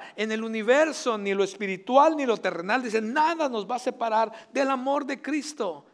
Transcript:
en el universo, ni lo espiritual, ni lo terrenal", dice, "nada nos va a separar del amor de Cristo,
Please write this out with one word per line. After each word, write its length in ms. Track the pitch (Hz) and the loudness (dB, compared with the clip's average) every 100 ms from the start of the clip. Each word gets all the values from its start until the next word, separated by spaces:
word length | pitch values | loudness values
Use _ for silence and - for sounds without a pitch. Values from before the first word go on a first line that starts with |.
| - - | -4 -6
en 160 | 220 | -4
el 120 | 220 | -2
universo, 760 | 226 220 214 262 311 277 254 220 | -4 -4 4 6 6 2 -2 -2
ni 160 | 196 | 0
lo 100 | 196 | 0
espiritual, 720 | 190 - 202 185 - 254 302 311 | 0 0 -6 -6 2 6 6 4
ni 120 | 262 | 0
lo 100 | 208 | 0
terrenal", 460 | 190 170 180 240 | -2 -4 -2 -2
dice, 180 | 247 214 | 0 -2
"nada 480 | 220 277 311 339 294 | -2 2 2 2 -2
nos 180 | 233 190 | -2 -6
va 100 | 247 | -4
a 20 | |
separar 520 | 254 247 226 220 220 220 - | -4 -4 0 2 0 -4 -8
del 160 | 254 269 | -2 0
amor 340 | 269 262 285 | 0 0 -2
de 160 | 277 277 | -2 -8
Cristo, 640 | - 294 - - 208 147 - | -4 -6 -6 -6 -6 -6 -14